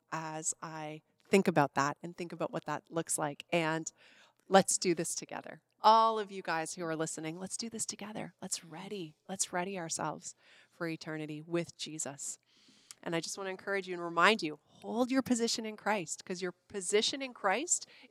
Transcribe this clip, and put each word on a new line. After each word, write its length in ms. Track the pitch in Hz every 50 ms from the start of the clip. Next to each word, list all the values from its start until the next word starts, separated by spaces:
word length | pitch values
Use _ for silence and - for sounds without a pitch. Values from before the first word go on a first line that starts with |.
| _ _
as 420 | - 160 160 156 156 156 160 - - -
I 400 | - 165 160 160 156 151 151 156 - _ _ _ _ _
think 180 | - 196 190 -
about 260 | 170 156 143 135 -
that 240 | - 139 147 - - -
and 120 | 170 175
think 160 | - 214 170
about 200 | 175 160 170 -
what 140 | - 165 -
that 180 | - 151 135 - _
looks 280 | 147 165 165 - - -
like. 280 | 156 147 143 - - _
And 400 | - 175 165 156 160 160 160 - - _ - - - - - - _ _ _ -
let's 280 | 185 196 185 - - -
do 160 | - 190 170
this 220 | 165 165 - -
together. 460 | - - - - - - - - 156 _ _ _ _ -
All 360 | 214 220 226 226 226 220 220
of 120 | 208 196
you 120 | 202 190 185
guys 320 | 180 165 165 160 160 -
who 100 | 180 175
are 100 | 160 160
listening, 440 | 151 160 160 - - 160 160 160 180
let's 180 | 190 185 - -
do 120 | - 226
this 160 | 233 220 - -
together. 480 | - - 202 214 220 - 196 180 - _
Let's 220 | 190 185 - - -
ready. 520 | 165 160 165 190 196 208 202 170 156 - _ _ -
Let's 240 | 190 196 - -
ready 280 | - 180 175 190 196 185
ourselves 560 | 165 165 - - - 156 - - - - - _ _ - - - - _ _ -
for 100 | 175 165
eternity 540 | 160 156 - 165 156 156 156 151 151 151
with 340 | 156 170 170 170 165 165 - -
Jesus. 600 | - 151 151 156 - 139 143 - - - - - _ _ _ _ _ _ _ _ _ _ - - -
And 120 | - 170
I 40 | 165
just 160 | 160 - -
wanna 140 | 196 196 190
encourage 380 | 185 185 - - 196 196 185 185
you 80 | 180
and 80 | 175 175
remind 400 | 170 170 170 170 196 220 220 -
you, 160 | 151 151 - _ _
hold 420 | _ - - 202 208 226 254 233
your 140 | 262 269 254
position 420 | - 254 226 226 226 - - 220
in 100 | 220 214
Christ, 480 | 208 - 202 214 208 165 - - - -
'cause 160 | - 190 175
your 120 | 185 180 - _ _ _
position 560 | - 202 180 - 202 208 240 - - 277 269
in 100 | 254 240
Christ 540 | - - 202 190 233 311 349 - - - - - - - -